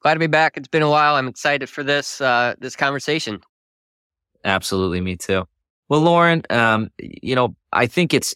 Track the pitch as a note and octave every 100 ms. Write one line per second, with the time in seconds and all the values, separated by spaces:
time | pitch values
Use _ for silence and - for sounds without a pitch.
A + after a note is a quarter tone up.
0 | D3+ D#3+ E3 D#3 D#3+ D#3 C3+ D#3+ D3+ D3+
1 | D3 D3 B2+ - D3+ C#3+ C3+ - C#3 C#3+
2 | - - C3 A#2+ A#2+ - B2+ - C#3 C#3
3 | - D#3 A2+ G2 - _ _ _ _ _
4 | _ _ _ _ G2 F#2+ - F#2+ F#2 F2+
5 | F2+ F2+ - F#2+ - _ _ _ _ D3
6 | E3+ E3+ E3+ E3 - A#2+ A2+ A2 A2 -
7 | - - - B2+ A#2+ - _ - A#2 -
8 | E3+ C3+ -